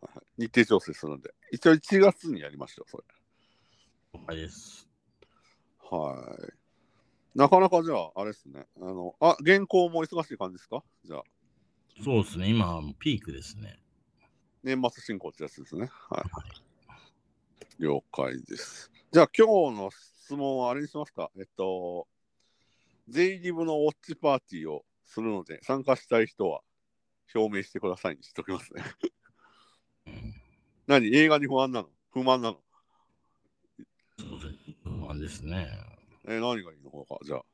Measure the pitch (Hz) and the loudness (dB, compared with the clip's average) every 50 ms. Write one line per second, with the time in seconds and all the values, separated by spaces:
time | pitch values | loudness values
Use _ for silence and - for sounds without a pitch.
0 | - - _ - _ _ _ - 117 113 _ 127 113 - 110 95 - - 78 - | -20 -20 _ -20 _ _ _ -8 -8 0 _ 4 6 6 6 2 2 0 -12 -10
1 | - 76 73 69 65 - - _ _ - - 165 - 165 160 156 - - 202 196 | -10 -10 -10 -12 -14 -18 -20 _ _ -12 -12 2 6 6 6 6 6 2 6 8
2 | 190 196 185 - - 165 143 92 73 - 147 143 135 127 - - - _ - - | 8 8 6 4 -6 -8 -8 -8 -8 -12 -12 -12 -14 -14 -14 -20 -20 _ -18 -20
3 | - _ _ _ _ _ _ _ _ _ _ _ _ _ _ _ _ _ _ _ | -20 _ _ _ _ _ _ _ _ _ _ _ _ _ _ _ _ _ _ _
4 | _ _ _ - - - 82 80 80 80 - - - - - - - _ _ _ | _ _ _ -18 -14 -12 -10 -10 -10 -12 -14 -18 -20 -20 -20 -20 -20 _ _ _
5 | _ _ _ _ _ _ _ _ _ _ _ _ _ _ _ _ _ - - 85 | _ _ _ _ _ _ _ _ _ _ _ _ _ _ _ _ _ -8 -6 -6
6 | 78 71 67 64 62 60 - - - - - _ _ _ _ _ _ _ _ _ | -6 -6 -8 -10 -12 -16 -16 -16 -16 -18 -18 _ _ _ _ _ _ _ _ _
7 | _ _ _ _ _ _ _ - 139 143 - 185 190 180 180 170 165 165 151 107 | _ _ _ _ _ _ _ 4 6 8 8 8 8 8 4 4 2 2 -2 -4
8 | 85 80 - 92 101 107 104 - _ 71 67 69 69 _ _ - 90 92 95 92 | -4 -6 -6 -8 -6 -6 -8 -12 _ -20 -20 -20 -20 _ _ -14 -12 -10 -10 -8
9 | 90 90 - _ - 165 160 - 143 156 190 196 202 175 - 190 180 175 165 165 | -10 -10 -6 _ 4 4 4 4 4 4 4 4 4 2 2 2 2 4 0 -2
10 | 160 160 - 170 160 - - - 98 92 90 90 - _ 110 131 - _ _ _ | -4 -4 -4 -6 -6 -6 -6 -8 -8 -8 -8 -12 -16 _ -12 -12 -12 _ _ _
11 | _ - 78 71 - _ _ _ _ _ _ _ _ _ _ _ _ _ _ - | _ -16 -14 -14 -14 _ _ _ _ _ _ _ _ _ _ _ _ _ _ -10
12 | - 139 135 113 98 - - 85 90 98 113 117 104 87 85 82 78 76 71 _ | -4 0 2 2 2 0 -4 -4 0 2 2 2 2 0 -2 -6 -8 -10 -12 _
13 | - 156 139 107 - - 73 67 - - - 104 107 101 - _ _ _ _ _ | -2 -2 -2 -2 -4 -10 -12 -12 -14 -16 -16 -16 -16 -18 -18 _ _ _ _ _
14 | _ _ _ _ _ _ _ _ _ _ _ _ _ 131 131 131 127 120 - - | _ _ _ _ _ _ _ _ _ _ _ _ _ -4 -4 0 0 -2 -2 -2
15 | - - 113 95 92 82 - - 78 73 - - 67 - 78 78 110 135 - - | -10 -10 -10 -8 -8 -12 -12 -10 -12 -12 -12 -16 -18 -12 -8 -8 -8 -8 -10 -18
16 | - - - - - 87 - - - - - - _ _ _ _ _ _ - - | -16 -8 -8 -8 -8 -8 -12 -14 -16 -16 -20 -20 _ _ _ _ _ _ -20 -20
17 | - _ _ _ _ _ _ _ _ _ _ _ - _ - _ 80 76 71 69 | -20 _ _ _ _ _ _ _ _ _ _ _ -20 _ -12 _ -2 0 0 -2
18 | - _ - - 69 65 64 65 64 - - - - - - - - - _ _ | -4 _ -6 -4 -4 -4 -4 -8 -10 -12 -12 -12 -12 -14 -14 -18 -20 -20 _ _
19 | _ _ - 160 165 - _ - 226 220 220 196 170 143 117 104 98 98 - - | _ _ 8 8 8 8 _ 6 6 6 8 4 4 2 0 -4 -8 -8 -10 -12
20 | - - _ _ - - 143 143 139 139 135 131 127 120 123 139 147 - - 147 | -20 -20 _ _ -16 -12 -8 -6 -4 -4 -2 -2 -2 -2 -2 -4 -6 -10 -10 -10
21 | 147 - _ - 82 78 _ 95 95 _ _ - 95 95 92 92 90 87 87 87 | -12 -10 _ -10 -10 -10 _ -14 -18 _ _ -6 -6 -4 -4 -6 -6 -8 -10 -10
22 | 82 _ _ _ _ _ _ _ _ _ _ _ _ _ _ _ _ _ _ _ | -12 _ _ _ _ _ _ _ _ _ _ _ _ _ _ _ _ _ _ _
23 | _ - 117 143 175 185 190 190 170 180 175 165 165 160 156 151 147 151 151 _ | _ -10 -2 0 0 0 0 -4 -6 -6 -4 -4 -2 -2 0 2 2 0 0 _
24 | _ - 165 - - 151 139 127 _ _ - 85 78 78 76 73 - _ _ _ | _ -14 -14 -2 0 2 2 2 _ _ -14 -12 -10 -8 -10 -10 -12 _ _ _
25 | _ _ - - 110 113 107 98 87 _ 82 78 - - 131 135 131 135 131 123 | _ _ -10 -6 -4 -4 -4 -4 -6 _ -16 -18 -6 -6 -4 -4 0 0 0 0
26 | - _ - 117 113 - - _ 104 90 78 69 _ _ _ _ _ _ _ _ | 0 _ 2 2 2 2 -2 _ -4 -4 -4 -6 _ _ _ _ _ _ _ _
27 | _ _ _ _ _ _ - 117 110 110 104 98 98 - - 95 - 98 90 90 | _ _ _ _ _ _ -2 0 0 0 0 -4 -8 -8 -10 -8 -6 -6 -6 -4
28 | - 92 78 67 - - _ - 82 - 95 82 - - - - - - - _ | -6 -8 -8 -8 -16 -20 _ -14 -10 -8 -8 -8 -10 -12 -14 -14 -14 -14 -14 _
29 | - - _ _ _ _ _ _ _ _ _ _ _ _ _ _ _ _ _ _ | -10 -10 _ _ _ _ _ _ _ _ _ _ _ _ _ _ _ _ _ _
30 | _ - - - - - - - - _ _ _ _ _ _ _ _ - 143 139 | _ -20 -18 -16 -14 -16 -16 -18 -20 _ _ _ _ _ _ _ _ 4 6 6
31 | 117 104 117 147 156 160 156 147 143 135 135 131 131 131 127 120 95 71 _ _ | 6 6 6 6 6 6 6 4 2 2 2 2 2 0 -2 -6 -8 -8 _ _
32 | _ _ _ 131 127 131 131 127 120 113 101 - _ _ _ _ _ _ _ _ | _ _ _ -2 4 4 4 4 4 -2 -6 -6 _ _ _ _ _ _ _ _
33 | _ _ _ _ _ _ _ _ _ _ _ _ _ _ _ _ - _ _ _ | _ _ _ _ _ _ _ _ _ _ _ _ _ _ _ _ -20 _ _ _
34 | _ _ _ - - - - - 76 78 78 - _ - 156 _ _ 90 80 - | _ _ _ -18 -16 -14 -14 -12 -12 -12 -14 -14 _ -20 -20 _ _ -10 -8 -8
35 | 78 73 73 73 76 78 - - - 78 87 95 87 69 57 50 - - - _ | -8 -8 -8 -8 -8 -10 -10 -12 -10 -6 -6 -6 -6 -6 -10 -14 -16 -18 -20 _
36 | _ _ _ _ _ 101 110 113 113 120 123 113 92 85 78 73 71 69 69 73 | _ _ _ _ _ -8 -6 -4 -2 -2 -2 -4 -6 -12 -18 -20 -20 -20 -18 -18
37 | 67 _ - - - 73 73 65 64 _ | -14 _ -14 -14 -10 -8 -8 -8 -8 _